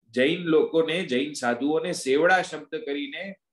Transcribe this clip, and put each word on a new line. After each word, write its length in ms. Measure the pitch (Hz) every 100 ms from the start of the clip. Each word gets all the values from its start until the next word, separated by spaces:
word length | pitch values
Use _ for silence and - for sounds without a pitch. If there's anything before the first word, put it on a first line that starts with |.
| _
જૈન 320 | 123 135 180
લોકોને, 640 | 170 160 - 160 160 165
જૈન 300 | 165 123 -
સાધુઓને 580 | - 123 120 139 160 165
સેવડા 500 | 165 131 139 170 185
શબ્દ 340 | 175 151 - 156
કરીને 600 | 139 143 139 151 196 190 _